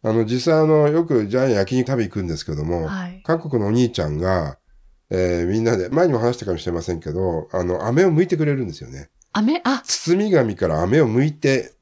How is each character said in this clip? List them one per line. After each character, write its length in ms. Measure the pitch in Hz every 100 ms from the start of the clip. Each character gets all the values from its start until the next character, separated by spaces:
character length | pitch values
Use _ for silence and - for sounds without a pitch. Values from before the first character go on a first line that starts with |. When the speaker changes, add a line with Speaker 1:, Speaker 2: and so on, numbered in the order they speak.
Speaker 1:
あ 100 | 110
の、 120 | 113
実 260 | 110 123 165
際 100 | 156
あ 40 |
の、 220 | 156 156 147
よ 160 | 156
く 220 | 165 131 101
ジ 100 | 127
ャ 40 |
イ 20 |
ア 20 | 131
ン 40 |
焼 220 | 104 95
肉 120 | 127 127
食 100 | 131
べ 60 |
行 100 | 101
く 100 | 104
ん 40 | 87
で 100 | 76
す 80 |
け 80 | -
ど 100 | 73
も、 220 | 78 85 82
Speaker 2:
は 200 | 190 180
い。 140 | -
Speaker 1:
韓 160 | - 160
国 200 | 160 127
の 80 | 101
お 40 |
兄 200 | 117 120
ち 100 | 120
ゃ 60 | 76
ん 100 | 76
が、 400 | 90 92 76 - _ - _ _ _
え 340 | 92 90 87
ー、 20 | 87
み 120 | 110
ん 40 |
な 140 | 113 107
で、 120 | 90
前 180 | 147 175
に 60 |
も 60 | 120
話 160 | 120
し 40 | 120
た 60 |
か 60 | 98
も 60 | 85
し 80 |
れ 60 | 90
ま 100 | 85
せ 120 | 80
ん 60 | 85
け 120 | 80
ど、 360 | 82 95 80 76
あ 120 | 90
の、 220 | 90 90
飴 200 | 107 135
を 80 | 190
剥 100 | 156
い 40 | 180
て 100 | 165
く 80 |
れ 100 | 151
る 100 | 139
ん 20 | 107
で 60 |
す 100 | 78
よ 60 | 123
ね。 200 | 135 147 _ _
Speaker 2:
飴？ 280 | 208 220 339
あ。 180 | 247 269
Speaker 1:
包 400 | - - 160 185
み 60 | 214
紙 240 | 170 117
か 120 | 92 90
ら 140 | 78
飴 200 | 90 143
を 80 | 127
剥 140 | 117
い 100 | 151
て 400 | 151 139 131 - _